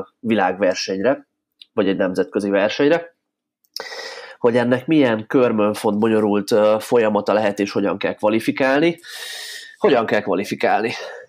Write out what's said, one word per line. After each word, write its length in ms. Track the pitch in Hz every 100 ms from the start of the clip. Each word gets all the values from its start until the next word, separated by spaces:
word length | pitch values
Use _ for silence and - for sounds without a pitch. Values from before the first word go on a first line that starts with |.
| 95 _
világversenyre, 1080 | 113 110 92 92 95 - - 98 107 143 - _ _ _ _
vagy 160 | - 98
egy 80 | 92
nemzetközi 540 | 95 92 90 107 101
versenyre, 640 | 98 104 - 143 165 170 _ _ _ _ _ _ - - - - - - -
hogy 180 | 120 120
ennek 300 | 120 123 143
milyen 400 | 160 127 110 110
körmönfont, 720 | 139 123 110 104 107 113 104
bonyolult, 520 | 113 110 107 101 101
ö, 260 | 113 107 107
folyamata 540 | - 123 110 104 101
lehet, 260 | 104 107 101
és 140 | 101
hogyan 260 | 110 101 92
kell 160 | -
kvalifikálni. 840 | - 107 113 123 139 135 139 165 170 - - - - - - - -
Hogyan 280 | 208 123 110
kell 140 | 107
kvalifikálni? 680 | 104 90 101 - 107 101 113 - - -